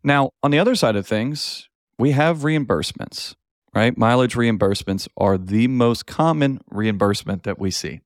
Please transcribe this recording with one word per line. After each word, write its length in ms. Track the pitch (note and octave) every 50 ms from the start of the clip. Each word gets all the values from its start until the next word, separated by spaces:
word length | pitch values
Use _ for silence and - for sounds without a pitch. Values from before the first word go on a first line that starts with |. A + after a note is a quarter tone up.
| -
Now, 260 | C#3+ C#3+ C#3+ C#3 - _ _
on 80 | - C#3+
the 80 | C#3+ D3+
other 160 | G3 A#3+ C4
side 220 | G3 - A#2+ G#2+
of 100 | G#2 G2
things, 600 | - A2 G#2+ A2+ C3+ D3+ C#3+ - - - - - _ _ _ _ _ _ -
we 120 | B2 D3
have 260 | C#3+ C#3 D3+ E3 E3+ D#3
reimbursements, 960 | C#3+ D#3 D#3 D#3 C#3 G#2+ F#2+ D2+ - - - - - - - - - - - _ _ _ _ _ _ _ _
right? 220 | G#2+ A2 A#2+ A#2+
Mileage 380 | - A#2 A2+ A#2+ B2+ B2+ A#2 -
reimbursements 720 | A#2+ A#2 A#2 A2+ F#2+ G#2 G2 G2 - - - G2 F#2+ - - _
are 220 | - G2+ G2 G2 F#2+
the 300 | F#2 F#2 G#2 A2 A#2 B2+
most 380 | C3 B2 A#2+ A#2 A#2 - -
common 540 | - - - D#3 E3 D#3+ D3+ C#3+ C#3 C3+ - - _
reimbursement 760 | - G2+ A2 A2 G#2 F#2+ G2+ G2+ G2+ - - - G2 F2+ -
that 140 | G2+ G2 -
we 120 | G2 F#2+
see. 300 | - - - D2 B1+ - _